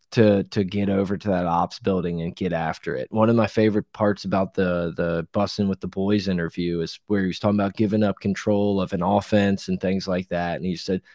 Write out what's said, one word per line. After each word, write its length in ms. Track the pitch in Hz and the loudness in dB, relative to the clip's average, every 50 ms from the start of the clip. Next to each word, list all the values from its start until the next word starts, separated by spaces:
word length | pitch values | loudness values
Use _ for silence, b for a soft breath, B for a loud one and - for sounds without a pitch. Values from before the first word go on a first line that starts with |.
| _ _ | _ _
to, 340 | - 123 110 107 101 98 95 | 2 4 6 6 6 4 2
to 200 | - - 110 98 | 0 -2 -2 -2
get 260 | 90 98 101 101 98 | 0 0 -2 0 2
over 260 | 98 98 98 92 101 | 2 2 0 0 -2
to 120 | 87 - 104 | -2 -2 0
that 180 | 95 90 87 | 0 0 2
ops 320 | 87 85 85 90 87 - - | 2 2 2 0 0 -2 -4
building 420 | - 101 95 92 85 87 85 85 | -2 0 0 0 0 -2 -2 -4
and 160 | 82 85 82 | -4 -6 -6
get 160 | - 98 90 82 | -4 -4 -2 -2
after 420 | 82 80 80 78 - - 85 71 | -2 -2 -2 -4 -6 -6 -6 -6
it. 160 | 64 65 - | -6 -6 -4
One 200 | - 110 110 113 | 0 2 4 4
of 60 | 117 | 6
my 100 | 113 107 | 4 4
favorite 440 | 98 - 113 110 110 101 107 95 - - | 2 2 2 2 2 2 0 -2 -4 -4
parts 320 | - 107 104 101 - - | 0 0 0 0 0 -2
about 260 | 95 95 98 98 92 - | -2 -2 0 -2 -2 -2
the, 400 | - 95 90 90 87 85 85 82 | -2 0 0 0 0 -2 -4 -4
the 320 | - 87 85 85 85 82 - - | -2 -2 -2 -2 -2 -4 -4 -2
Bussin' 360 | - 101 95 - - 104 98 | -2 -2 -2 -2 -2 -2 -2
with 120 | 95 - | -2 -4
the 80 | - 92 | -6 -8
Boys 400 | - 98 95 98 107 104 92 98 | -6 -2 0 2 2 0 0 0
interview 520 | 92 87 85 82 - - 87 87 87 85 | -2 -2 -2 -4 -4 -4 -4 -4 -2 -4
is 200 | 82 82 - - _ | -4 -6 -8 -12 _
where 160 | - 104 101 95 | -2 -2 0 0
he 60 | 92 | -2
was 100 | 82 - | -2 0
talking 200 | - 104 101 104 | 0 0 2 2
about 180 | 101 98 - | 0 -2 -2
giving 260 | - 110 101 104 107 107 | 0 0 0 2 2 2
up 180 | 101 95 - | 0 0 -2
control 640 | - 101 95 - - 110 104 101 101 104 101 98 92 | -2 -4 -4 -2 0 0 0 2 2 2 0 0 -2
of 100 | 87 - | -2 -2
an 100 | 87 87 | -2 0
offense 640 | 90 104 104 101 - - 104 101 101 98 95 - - | 2 2 2 2 2 2 4 4 4 2 0 -2 -4
and 120 | 92 92 | -4 -2
things 260 | - 95 95 95 85 | -2 -2 -2 -2 -2
like 220 | 95 92 90 92 - | -2 -2 -4 -2 -2
that. 280 | 90 87 87 87 85 | -4 -2 -2 -2 -4
And 100 | - 78 | -4 -4
he 100 | 92 87 | -4 -6
said 240 | 82 - - 95 92 - b b | -4 -4 -4 -4 -4 -4 b b